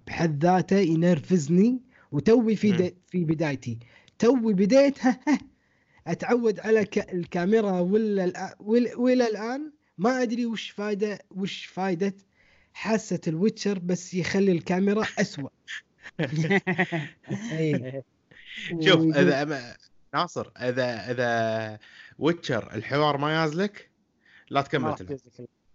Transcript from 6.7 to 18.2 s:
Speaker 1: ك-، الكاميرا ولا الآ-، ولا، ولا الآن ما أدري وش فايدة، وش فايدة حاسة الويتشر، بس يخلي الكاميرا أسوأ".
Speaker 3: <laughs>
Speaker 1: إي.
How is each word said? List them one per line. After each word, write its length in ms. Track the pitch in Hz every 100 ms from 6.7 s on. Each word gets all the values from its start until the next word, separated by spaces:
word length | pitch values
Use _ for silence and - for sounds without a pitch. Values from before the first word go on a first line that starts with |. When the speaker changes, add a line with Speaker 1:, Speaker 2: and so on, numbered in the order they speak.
| 220 202
Speaker 1:
ك-، 280 | 208 -
الكاميرا 640 | 185 170 180 175 220 208 180
ولا 520 | 175 214 220 202 180
الآ-، 240 | 180 190 -
ولا، 360 | 202 233 240 214
ولا 300 | 247 254 233
الآن 440 | 202 220 269 302 - _ -
ما 240 | 214 262
أدري 240 | 247 233 233
وش 240 | 214 -
فايدة، 500 | - 208 202 208 190 -
وش 340 | 185 190 - -
فايدة 480 | - 190 170 196 196 _ _ _ _ _
حاسة 480 | - 185 220 - 170 175
الويتشر، 520 | 160 214 220 202 196
بس 340 | 175 180 -
يخلي 380 | 185 156 196 196
الكاميرا 540 | 175 - 185 196 208 214 -
أسوأ". 300 | 208 - 135 - - - - _ - -
Speaker 3:
<laughs> 1300 | 143 151 160 196 185 170 175 165 139 - - - 139
Speaker 1:
إي. 520 | 160 160 139 131 135 - _